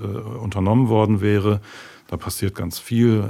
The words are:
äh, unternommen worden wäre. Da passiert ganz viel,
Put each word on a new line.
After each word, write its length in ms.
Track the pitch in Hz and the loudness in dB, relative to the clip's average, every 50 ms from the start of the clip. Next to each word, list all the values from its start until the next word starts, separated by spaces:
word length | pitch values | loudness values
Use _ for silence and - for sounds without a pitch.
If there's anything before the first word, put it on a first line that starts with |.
äh, 40 | 104 101 | -10 -8
unternommen 800 | 98 - 107 107 113 113 110 101 92 98 95 98 110 127 135 113 | -8 -10 -10 -10 -10 -10 -8 -6 -4 -2 0 2 2 4 4 4
worden 320 | 113 110 107 104 107 98 | 4 4 4 4 2 2
wäre. 400 | 101 104 104 104 98 104 104 98 - - - - - - - - _ - | 2 2 2 2 2 2 0 0 -4 -8 -18 -20 -20 -20 -20 -20 _ -10
Da 80 | - | -10
passiert 400 | 80 - 90 - - - 95 - | -10 -8 -8 -6 -4 -4 -4 -4
ganz 220 | - 92 85 - - | -6 -8 -8 -8 -10
viel, 440 | - - 117 113 117 120 110 107 101 - | -8 -2 2 4 4 4 4 2 0 -2